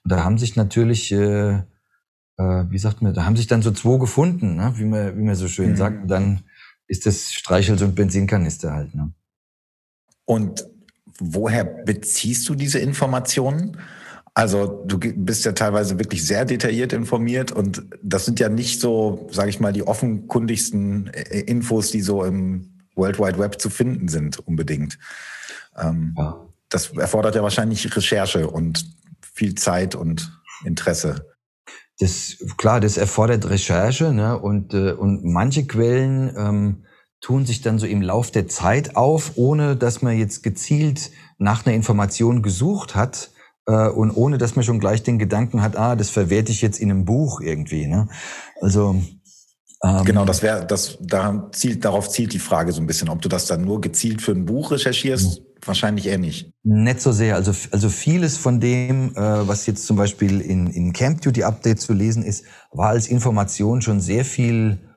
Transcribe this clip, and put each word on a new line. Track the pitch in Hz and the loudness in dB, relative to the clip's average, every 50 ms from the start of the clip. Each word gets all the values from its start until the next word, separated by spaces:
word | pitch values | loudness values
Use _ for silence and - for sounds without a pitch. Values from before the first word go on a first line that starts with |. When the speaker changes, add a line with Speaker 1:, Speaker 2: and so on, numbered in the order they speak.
| - | -2
Speaker 1:
Und | 87 | 0
da | 92 87 82 | 0 2 2
haben | 90 110 | 2 2
sich | 113 120 113 - | 2 0 0 0
natürlich, | 120 107 95 - 117 117 113 117 110 - - | 0 0 2 2 2 2 4 2 0 -2 0
äh, | 101 101 101 104 104 104 104 104 101 98 92 - _ _ _ _ _ _ _ _ _ _ _ _ _ | 0 2 2 2 2 2 2 2 0 0 -2 -6 _ _ _ _ _ _ _ _ _ _ _ _ _
äh, | - 95 92 92 92 90 87 | -2 0 0 2 0 0 0
wie | 95 98 | -2 -2
sagt | 101 110 104 - | 0 -2 0 0
man, | 117 98 85 | 0 0 0
da | 90 82 | 2 2
haben | 95 113 | 2 2
sich | 117 113 | 2 2
dann | 107 120 113 | 2 2 2
so | 104 113 | 2 2
zwei | 101 - - 113 127 | 0 0 2 4 4
gefunden, | 131 127 110 - 135 156 180 180 175 - 98 82 | 4 2 2 2 2 2 2 2 0 0 0 0
ne? | 82 98 127 123 | 0 0 -2 -2
Wie | 110 110 | -2 -2
man, | 110 110 107 101 98 - | 0 0 0 -2 -2 -2
wie | 104 107 | -2 0
man | 107 101 | 0 0
so | 90 95 | 0 -2
schön | 87 - - 92 90 | -2 -2 0 0 2
Speaker 2:
Mhm. | 87 | 2
Speaker 1:
sagt. | 87 95 107 107 104 98 | 2 2 0 -2 -2 -2
Und | |
dann | 92 95 92 98 101 98 92 - _ _ - - - _ _ _ | 0 0 2 2 2 0 -2 -4 _ _ -20 -20 -20 _ _ _
ist | - 95 92 - | -8 -6 -2 0
das | 107 95 - - - - | 0 0 0 -2 -8 -10
Streichholz | - - - 90 92 95 95 107 90 | -8 -2 0 2 2 4 4 2 2
und | 101 98 90 | 2 2 2
Benzinkanister | 101 104 92 85 98 98 98 110 98 85 78 78 - - 78 73 | 2 2 2 2 0 0 2 2 0 0 -2 -4 -4 -6 -6 -4
halt, | 76 71 67 - | -6 -6 -6 -6
ne? | 73 76 78 - _ _ _ _ _ _ _ _ _ _ _ _ _ _ _ _ _ _ _ _ _ _ | -6 -6 -8 -8 _ _ _ _ _ _ _ _ _ _ _ _ _ _ _ _ _ _ _ _ _ _
Speaker 2:
Und | - 117 110 104 92 - - - - - - _ _ _ _ _ - - - | 0 0 2 0 -2 -4 -8 -12 -14 -16 -20 _ _ _ _ _ -20 -12 -8
woher | 92 82 80 98 110 110 110 120 95 | -6 -4 -2 -2 0 0 0 0 0
beziehst | 85 - - - - 101 - - - - - - 110 120 - - - | -2 -6 -6 -2 -2 -2 -2 -2 -4 -4 -2 -2 -2 -2 -2 -2 -2
du | 151 | -2
diese | 139 143 139 139 127 | -2 -2 -2 -2 0
Informationen? | 127 135 139 - 147 131 127 123 127 - - 139 127 135 143 160 180 208 165 - - - - - - - - - - _ - | 0 -2 -2 0 0 0 0 -2 -2 -2 -2 0 0 0 0 -2 -4 -6 -8 -10 -16 -18 -20 -20 -20 -20 -20 -20 -16 _ -2
Also | - 113 104 95 101 101 101 101 101 98 | 0 0 2 2 0 0 -2 -4 -8 -6
du | 95 98 | -4 -4
ge-, | 90 - 117 113 | -2 -2 -4 -4
bist | 101 95 98 110 110 - | -2 -2 -2 -2 0 0
ja | 110 | -2
teilweise | 92 - 110 104 101 104 104 95 95 90 | 0 0 0 2 2 0 0 0 -2 -2
wirklich | 107 - 101 85 80 | -4 -4 -4 -4 -2
sehr | 76 101 107 131 | -2 0 0 0
detailliert | 123 127 113 - 117 113 117 127 120 - | 0 -2 -2 0 -2 0 0 -2 -2 -2
informiert | 117 113 110 127 117 113 120 123 131 127 - | -4 -2 -2 -2 -2 0 0 -2 -2 -4 -4
und | - 110 95 98 90 - - - - - | -2 -2 -2 -2 -4 -6 -10 -14 -16 -12
das | - 98 90 95 - | -6 -2 -2 -2 0
sind | 117 117 - | 0 2 2
ja | 120 107 | 2 2
nicht | 110 117 120 117 - - | 2 0 -2 -2 -2 -2
so, | - 120 113 110 107 107 95 - - - | 0 0 2 2 2 0 -2 -4 -8 -8
sag | - 95 101 101 | -4 -2 -2 -2
ich | 98 - | 0 0
mal, | 110 101 98 | 0 0 0
die | 101 90 | -2 -2
offenkundigsten, | 98 104 - 135 120 107 98 - - - 123 113 113 117 - - - - 101 101 101 101 104 98 101 - | -2 -2 0 0 -2 -2 -2 -4 -2 -2 0 0 0 -2 -2 -2 -2 -2 -2 -2 0 -2 -2 -4 -6 -8
äh, | - - - - 101 | -12 -10 -6 -6 -6
Infos, | - - 120 120 117 120 117 110 104 - | -2 -2 -2 -2 0 0 0 0 0 -2
die | - 107 | -2 -2
so | 95 98 101 98 92 | 0 0 0 0 0
im | 92 92 98 92 92 95 92 - - - - _ _ - | 0 -2 -2 -2 -2 -4 -6 -8 -12 -20 -20 _ _ -2
World | 92 92 98 95 101 | -2 0 0 2 0
Wide | 104 95 87 90 | 0 0 0 0
Web | 101 104 - - | -2 -2 -2 -4
zu | - 107 | -6 -4
finden | - - - 127 127 - 92 | -2 -2 -2 -2 -2 -2 -4
sind | 85 80 80 76 73 69 - | -2 -2 -2 -4 -4 -6 -8
unbedingt. | - - 82 80 80 76 76 71 73 71 - - - - - - - - - - - - - - - _ - | -6 -4 -2 -2 -2 -2 -2 -4 -4 -6 -8 -12 -18 -20 -18 -18 -18 -16 -16 -16 -16 -16 -18 -18 -20 _ -8
Ähm, | - 82 82 82 82 80 80 82 | -4 -2 -2 0 0 -2 -4 -4
Speaker 1:
Ja. | 78 76 76 78 - - - - _ _ - | -4 -4 -4 -6 -10 -14 -20 -20 _ _ -4
Speaker 2:
das | - 92 - - | -4 -4 -4 -4
erfordert | - - 71 - - 110 107 107 107 | -4 -4 -2 0 0 0 2 2 2
ja | 110 104 | 2 0
wahrscheinlich | 104 98 - 110 110 110 107 - - - | 0 0 0 0 0 0 -2 -4 -4 -2
Recherche | 107 92 - 110 101 95 92 - 90 80 78 | -2 0 0 0 0 0 0 0 0 0 -2
und | - 80 82 82 80 - - - - _ _ - - - - - - | -2 -2 -2 -2 -2 -4 -6 -8 -14 _ _ -20 -20 -20 -20 -12 -6
viel | - 110 101 92 | -4 -2 -2 -2
Zeit | - - 101 87 90 95 92 - | -2 0 0 0 0 0 -2 -4
und | 92 85 82 82 80 - - - - _ - - - - | -4 -4 -2 -2 -4 -6 -10 -14 -18 _ -20 -16 -10 -6
Interesse. | 90 82 - - 92 85 - - 78 71 76 82 - _ _ _ _ _ _ _ - - - - _ _ - | -6 -4 -2 0 -2 -2 0 -2 -4 -4 -6 -10 -14 _ _ _ _ _ _ _ -20 -20 -20 -20 _ _ 0
Speaker 1:
Das, | 95 90 - - - - - - - - - | 0 0 0 -2 -8 -10 -12 -12 -12 -12 -6
klar, | - - 107 117 120 | 0 2 2 4 4
das | 104 107 104 | 2 2 2
erfordert | 85 101 95 - - 110 117 120 110 - - | 0 0 0 2 2 2 2 2 0 0 0
Recherche, | 101 95 - - 87 87 98 117 131 135 160 160 135 | 0 0 0 0 0 2 2 2 0 0 0 2 2
ne? | 107 107 113 120 - | 2 2 0 -2 -2
Und, | - 101 104 101 98 - - | -2 0 0 -2 -2 -2 -2
äh, | 98 98 95 - | 0 0 0 0
und | - 101 98 98 95 - | 0 0 0 0 0 0
manche | 87 85 87 131 135 135 151 135 | 0 2 2 2 2 2 0 -2
Quellen, | 139 - 110 117 117 123 131 135 135 135 135 131 131 - | 0 0 2 2 4 4 2 2 2 2 0 0 -2 -2
ähm, | 104 107 104 104 104 101 104 98 - - _ _ _ _ _ _ _ | -2 -2 0 0 2 2 0 -2 -4 -8 _ _ _ _ _ _ _
tun | - - 127 139 135 | -4 0 0 2 2
sich | 117 113 - | 0 -2 -2
dann | - 113 110 | 0 0 0
so | 110 110 | 0 0
im | 90 104 101 | 0 0 0
Lauf | 95 90 95 117 123 - | 0 2 0 0 0 0
der | - 110 87 | 0 -2 -2
Zeit | - - - 85 92 113 143 147 - - | -2 -4 -2 0 2 2 2 0 0 0
auf, | 104 123 139 160 156 156 - - | 2 4 4 4 2 0 -2 -2
ohne | - 123 135 151 151 147 143 139 | 2 2 4 4 2 2 2 0
dass | 123 123 117 110 - | 2 0 0 0 0
man | 131 120 113 | 0 0 2
jetzt | 110 110 101 - - | 2 0 -2 -4 -4
gezielt | - 110 92 - - - 151 147 156 151 135 - - - - - - - _ | -6 -6 -4 -4 -2 0 2 2 2 2 0 -2 -6 -10 -14 -20 -20 -14 _
nach | - 98 101 117 113 - | -2 0 0 2 2 2
einer | 131 110 | 2 2
Information | 113 107 - 107 101 101 98 - - 117 117 123 120 | 2 2 2 2 2 2 0 0 2 2 4 4 2
gesucht | 104 101 90 87 131 180 208 196 - - - | 2 0 0 0 0 0 0 -2 -4 -4 0
hat, | 98 117 139 - - - - _ _ - _ _ _ - | 0 0 0 -2 -8 -14 -16 _ _ -20 _ _ _ -2
äh, | - 110 110 110 107 | 2 4 4 4 4
und | - - 110 107 | 2 2 2 2
ohne | 107 - 120 143 147 127 | 4 4 2 4 4 2
dass | 120 110 - | 0 2 2
man | 131 113 | 2 2
schon | 107 120 107 | 2 2 2
gleich | 101 98 107 113 - | 2 2 0 0 0
den | 117 120 107 | 0 2 2
Gedanken | 107 87 104 104 120 113 - 113 | 2 2 2 0 0 0 2 0
hat, | 104 98 - | 0 0 0
ah, | - 110 120 120 | 0 0 2 2
das | 107 104 - | 0 0 0
verwerte | - 110 95 82 98 107 113 117 | 0 0 2 2 2 2 2 0
ich | 113 - 117 | 0 0 0
jetzt | 107 98 - | 0 0 0
in | 110 101 | 0 2
einem | 98 95 92 | 2 2 2
Buch | 90 113 139 160 135 - - | 2 2 2 2 0 -2 -4
irgendwie, | - 80 78 76 73 - 78 78 76 | -4 -4 -4 -4 -4 -4 -4 -2 -2
ne? | 71 80 104 107 104 - - - - - - - - - - | 0 2 0 0 0 -4 -10 -14 -14 -16 -16 -18 -18 -8 -2
Also, | - 98 95 104 104 101 92 92 87 82 - - _ _ - - _ _ _ _ _ _ - - - | 0 2 4 4 4 4 2 0 0 -4 -8 -18 _ _ -20 -20 _ _ _ _ _ _ -10 -2 0
ähm, | 92 95 95 92 | 2 2 4 4
Speaker 2:
Genau, | 95 98 104 98 | 4 4 4 4
das | 95 90 - | 2 2 2
wär, | 110 107 110 98 87 | 2 0 0 0 -2
das, | - 104 92 - - - - | -2 -2 -2 -2 -6 -8 -10
da | 92 87 104 95 95 104 101 104 92 - | -6 -2 0 0 0 0 -2 -2 -6 -8
zielt, | - - - 127 110 - - | -6 -4 -2 -2 -2 0 0
darauf | 104 92 104 98 101 | 0 0 0 -2 -2
zielt | - - 117 104 - | -2 -2 -2 -2 -2
die | 90 | -4
Frage | - - 92 80 85 87 | -4 0 0 0 2 0
so | 82 80 | 0 -2
ein | 82 | -2
bisschen, | 80 80 - - 80 | -2 -2 -2 -2 -4
ob | 82 82 | -4 -4
du | - 92 | -4 -2
das | 90 87 - | -2 -2 -2
dann | - 87 82 | -2 -2 -2
nur | 90 95 104 107 | -2 -2 -2 -2
gezielt | 101 101 - - - 113 110 110 - | -2 -2 -2 -2 -2 -2 -2 -2 -2
für | - | -2
ein | 101 90 123 | 0 0 0
Buch | 170 - 269 - - | -2 -2 -2 -2 -2
recherchierst, | 151 135 - 131 123 - - 135 131 110 95 92 85 - | -2 0 0 0 0 0 0 0 2 2 2 2 0 -2
Speaker 1:
Mhm. | - - _ - - | -8 -20 _ -12 -6
Speaker 2:
wahrscheinlich | - 95 - - 107 104 101 92 | -4 -2 0 0 0 0 0 -2
eher | 95 98 | -2 -2
nicht. | 92 90 78 - - - - - _ - | 0 -2 -2 -4 -8 -10 -14 -12 _ 2
Speaker 1:
Nicht | 107 107 107 110 123 127 - | 4 4 4 4 4 2 2
so | - 135 | 2 2
sehr. | 113 104 113 110 101 | 4 4 4 4 4
Also, | 90 95 104 | 2 2 2
f-, | 95 - - - | 0 -2 -2 -2
also | - 101 104 107 | 0 2 2 2
vieles | 95 - - 147 165 180 170 156 - | 0 0 0 2 2 4 2 0 0
von | - - 135 123 117 | 0 0 2 2 4
dem, | 113 123 123 123 127 127 131 131 131 127 - | 4 2 2 2 2 2 0 0 0 -2 -2
äh, | 98 104 107 107 107 104 | 0 0 2 2 2 2
was | 98 104 101 - | 0 0 0 0
jetzt | - 104 104 - | -2 -2 -2 0
zum | - 107 | 0 2
Beispiel | 101 101 101 101 - 104 98 98 98 | 4 2 2 2 2 2 2 2 2
in, | - - 95 92 87 | 0 0 0 0 0
in | 87 87 87 87 87 85 | 0 0 0 0 0 0
Camp | - 98 - 165 - | 0 0 0 0 0
Duty | - 139 120 113 - | 0 0 2 2 2
Update | 110 110 - - 113 110 104 | 0 0 0 2 0 0 0
zu | - - 110 | 0 0 0
lesen | 95 104 110 110 117 98 | 2 2 2 0 0 -2
ist, | 101 101 - - - - - - _ | -2 -4 -6 -8 -16 -20 -20 -20 _
war | - 71 92 107 | -4 0 2 2
als | 110 117 110 | 2 2 2
Information | - 123 123 110 127 110 107 98 98 - - 101 107 120 117 107 | 2 0 2 2 2 2 2 0 0 0 0 0 2 2 0 0
schon | 113 104 101 | 2 0 0
sehr | 90 87 98 120 127 | 2 0 0 0 0
viel | 127 - - 123 117 117 113 113 110 101 92 - - - | -2 0 0 0 2 2 2 2 2 0 -2 -6 -12 -20